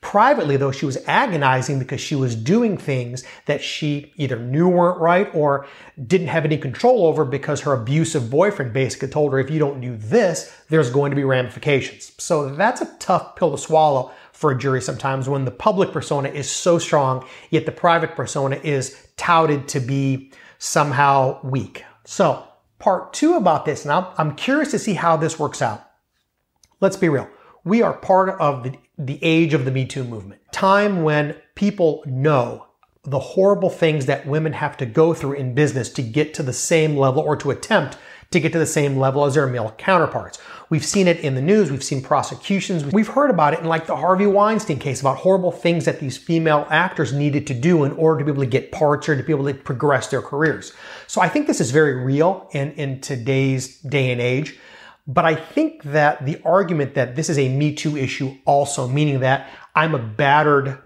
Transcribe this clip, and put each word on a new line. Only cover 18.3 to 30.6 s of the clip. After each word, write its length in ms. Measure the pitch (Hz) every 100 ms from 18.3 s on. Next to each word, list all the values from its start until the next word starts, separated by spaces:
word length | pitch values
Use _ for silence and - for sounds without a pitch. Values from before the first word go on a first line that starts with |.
| - 135 147
is 340 | 160 143 127 - _ -
touted 500 | - 165 160 147 127
to 120 | 147
be 500 | 120 139 135 131 - - - _
somehow 840 | - - 147 131 143 139 131 -
weak. 400 | 135 131 101 - - _
So 400 | - - 175 123 - _ _ _
part 360 | - 185 -
two 220 | - 302 339
about 280 | 185 151
this, 220 | - 139 147
and 60 |
I'm, 120 | 156 185 -
I'm 160 | 156
curious 360 | 143 - 226 302
to 60 | 220
see 140 | -
how 220 | 175 165 160
this 220 | 156 -
works 240 | 147 -
out. 200 | 123 107 - _ _ _ _ _ _ _ _ _
Let's 160 | 196 190
be 100 | 175
real. 220 | 139 110 - - _
We 160 | 165 220
are 140 | 202
part 440 | - - 185 190 190
of 260 | 156 135
the, 100 | 123 135 _ -
the 200 | 135 143
age 320 | 165 160 165
of 100 | 147
the 60 | 131
Me 160 | 131 131
Too 180 | -
movement, 380 | 123 113 95 - _
time 500 | -